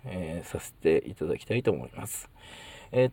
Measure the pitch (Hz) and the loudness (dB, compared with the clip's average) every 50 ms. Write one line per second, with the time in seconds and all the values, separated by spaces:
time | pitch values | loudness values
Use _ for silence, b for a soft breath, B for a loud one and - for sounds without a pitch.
0 | - - 92 92 87 78 80 87 - - - 80 - - - - - 80 80 78 | -10 -8 -6 -4 -4 -4 -4 -6 -6 -6 -6 -6 -6 -10 -10 0 4 6 6 6
1 | - 62 - - 78 80 - - - - 110 123 127 - 92 65 62 - - - | 4 0 -4 -4 -2 -2 -2 -2 -2 -2 -2 2 2 2 2 0 -2 -8 -10 -10
2 | 113 - - - - - B B B B B B B B B B B B - 127 | -8 -8 -8 -10 -12 -14 B B B B B B B B B B B B 4 4
3 | 127 127 | 4 4